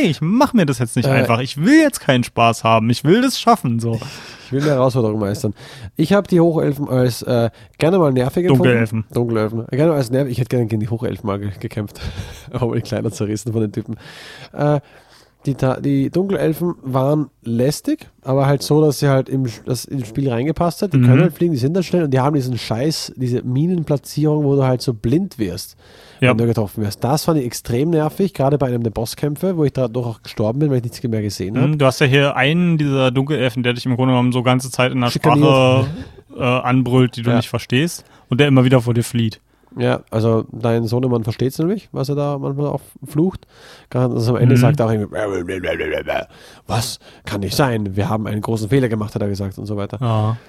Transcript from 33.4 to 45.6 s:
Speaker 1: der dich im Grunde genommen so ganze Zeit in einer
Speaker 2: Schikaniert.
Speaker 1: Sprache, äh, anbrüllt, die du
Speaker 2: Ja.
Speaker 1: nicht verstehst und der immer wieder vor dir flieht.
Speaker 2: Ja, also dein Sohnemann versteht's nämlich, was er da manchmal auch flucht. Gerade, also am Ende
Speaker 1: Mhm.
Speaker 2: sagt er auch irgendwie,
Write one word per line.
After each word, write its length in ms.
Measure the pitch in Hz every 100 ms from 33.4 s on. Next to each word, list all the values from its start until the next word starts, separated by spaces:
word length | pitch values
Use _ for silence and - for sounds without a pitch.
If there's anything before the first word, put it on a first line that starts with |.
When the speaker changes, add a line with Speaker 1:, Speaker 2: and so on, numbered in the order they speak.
| 127 120
Speaker 1:
der 100 | 123
dich 140 | 120 131
im 80 | 123
Grunde 180 | 127
genommen 200 | 127 123
so 100 | 123
ganze 260 | 123 127 127
Zeit 220 | - 127
in 80 | 131
einer 100 | 120
Speaker 2:
Schikaniert. 380 | 147 156 147 147
Speaker 1:
Sprache, 400 | 135 131 131 139 160 - - - 277
äh, 60 |
anbrüllt, 720 | 131 123 123 127 123 127 127 -
die 80 |
du 80 | 117
Speaker 2:
Ja. 60 | 120
Speaker 1:
nicht 120 | -
verstehst 560 | - - 123 165 - - - -
und 100 | 123
der 80 | 143
immer 160 | 131
wieder 180 | 127 131
vor 120 | 117
dir 100 | 117
flieht. 380 | 117 120 113 - _ _ _ -
Speaker 2:
Ja, 240 | 120 131 -
also 320 | 110 110 113 113
dein 340 | - 117 117 113
Sohnemann 380 | 120 131 120
versteht's 340 | 110 - 123 -
nämlich, 300 | 160 208 -
was 160 | 139 135
er 60 | 143
da 220 | 143 143
manchmal 300 | 139 139 147
auch 140 | 139 - - 135
flucht. 400 | 151 180 - _ - - - -
Gerade, 240 | 123 123 120
also 200 | 113 120
am 60 |
Ende 140 | 123 120
Speaker 1:
Mhm. 40 |
Speaker 2:
sagt 220 | 123 147
er 60 | 113
auch 40 |
irgendwie, 680 | 110 101 - 104 95 87 95